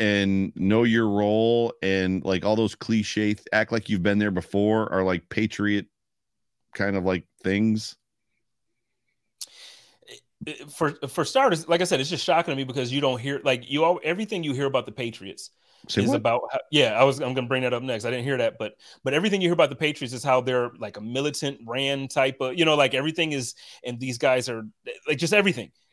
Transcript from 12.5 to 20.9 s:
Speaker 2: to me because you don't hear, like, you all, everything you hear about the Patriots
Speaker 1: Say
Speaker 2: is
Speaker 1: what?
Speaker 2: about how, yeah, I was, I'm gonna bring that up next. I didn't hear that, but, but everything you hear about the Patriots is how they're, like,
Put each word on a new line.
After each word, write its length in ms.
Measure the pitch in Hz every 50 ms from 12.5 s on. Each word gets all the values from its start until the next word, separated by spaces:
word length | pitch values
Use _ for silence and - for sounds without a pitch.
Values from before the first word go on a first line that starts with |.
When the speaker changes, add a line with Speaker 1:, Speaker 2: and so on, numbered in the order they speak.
| 143
Speaker 2:
to 40 |
me 80 | 135 135
because 280 | 127 120 139 127 120 135
you 80 | 143
don't 200 | 143 135 127 120
hear, 200 | 113 139 143 139 -
like, 260 | 139 131 120 117 110
you 140 | 135 147 165
all, 160 | 170 180 165 -
everything 400 | 156 175 190 220 208 220 180 160
you 100 | 147 131
hear 140 | 131 143
about 200 | 139 127 127 110
the 60 | - 107
Patriots 580 | - 127 117 113 - 95 98 - - - - _ _ _ _ _ _ - -
Speaker 1:
Say 140 | - 107 -
Speaker 2:
is 60 | 120
Speaker 1:
what? 80 | 285
Speaker 2:
about 260 | - 107 117 117 123 - -
how, 80 | - 127 - _ 147
yeah, 260 | 147 131 113 104 113
I 60 | 131
was, 160 | 139 131 139
I'm 140 | 147 123 131
gonna 120 | 131 123
bring 160 | 120 135 131 127
that 100 | 123 123
up 80 | 120 127
next. 220 | 131 120 107 110
I 60 | 117
didn't 140 | 123 123 120
hear 140 | 143 135 123
that, 180 | 117 110 - -
but, 140 | 110 107 - _ - - - - -
but 100 | 135 139
everything 260 | 156 185 214 202 196
you 80 | 185 170
hear 60 | 175
about 160 | 165 160 139
the 60 | 135
Patriots 360 | - 160 151 151 - 139 120 127
is 120 | 120 123
how 160 | 143 127 127
they're, 300 | 120 131 127 123 120 120 - -
like, 180 | 117 104